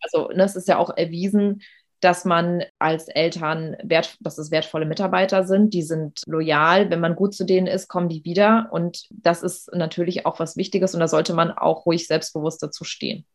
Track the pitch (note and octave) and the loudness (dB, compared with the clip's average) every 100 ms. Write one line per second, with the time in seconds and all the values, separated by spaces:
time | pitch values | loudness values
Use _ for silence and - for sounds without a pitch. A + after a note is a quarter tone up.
0 | - D#3+ - F3+ G3 F#3+ F3+ D#3 F3 - | -4 -2 0 0 0 0 0 2 2 -2
1 | E3 E3+ G3 G#3 G3+ G3+ - _ _ _ | -4 -4 0 2 2 -2 -10 _ _ _
2 | F#3 F3 F#3 E3+ E3+ F3 - - D#3+ D#3+ | 2 4 2 2 2 -2 -4 -2 0 0
3 | D#3+ - E3 E3 D#3 D#3+ D#3+ C#3+ - E3 | -2 0 0 0 -4 -4 -6 -8 0 2
4 | - - E3 D3+ D#3 D#3 - D#3 D#3 E3 | 0 -6 -10 -8 -4 -2 -2 -4 -4 -2
5 | F#3+ F#3 F#3+ F#3+ F#3 G3 G#3+ F3+ D#3 D#3+ | 0 2 2 2 2 4 4 2 -2 -4
6 | D3+ - - D#3+ D#3+ D3 D#3 F#3+ G3+ E3+ | -6 -10 -6 -4 0 4 6 4 4 2
7 | E3 E3+ G3 - F#3 F#3 F3+ F3+ - F3+ | 0 0 -2 -2 2 2 2 -2 -4 -4
8 | F3 D#3+ D#3+ F3 G#3 A3+ A3+ E3 F3 - | -2 -4 -2 2 4 4 2 -4 -4 -6
9 | - - E3+ E3+ F3 - - F3 D#3+ - | -16 -2 0 0 -2 -8 -8 -4 -4 -2
10 | E3+ F3 D#3+ - D#3+ - - G3 F#3 E3+ | -4 -2 -4 -4 -4 -6 -4 0 0 0
11 | E3 D#3 D#3+ E3 E3+ - D#3+ D#3+ - E3 | 2 2 2 2 0 0 0 0 0 0
12 | - D#3 - D#3+ D#3 D#3 D3+ - D#3+ - | 0 -2 -2 -6 -6 -6 -8 -10 -12 -8
13 | - - - | -8 -8 -12